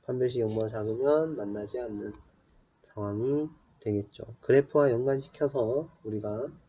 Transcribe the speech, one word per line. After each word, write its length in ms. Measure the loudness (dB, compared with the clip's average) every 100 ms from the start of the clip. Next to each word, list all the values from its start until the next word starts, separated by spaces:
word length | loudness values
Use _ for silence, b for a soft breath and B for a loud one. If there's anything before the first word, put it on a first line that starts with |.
| -4
판별식이 360 | -2 0 0
영보다 260 | 0 0 -2
작으면 680 | -4 -4 0 2 4 2 -4
만나지 440 | -6 -6 -6 -6
않는 320 | -6 -8 -10 -12 -20 _ _ _ _ _ _
상황이 560 | -8 -4 -2 0 0 -2 -8 _ _
되겠죠. 420 | -2 -2 -2 -12 -16 -16
그래프와 500 | 4 4 6 4 4
연관시켜서 960 | 4 2 0 -4 -2 -2 2 0 0 -2 -10
우리가 420 | -6 -6 -4 -4 -6 -10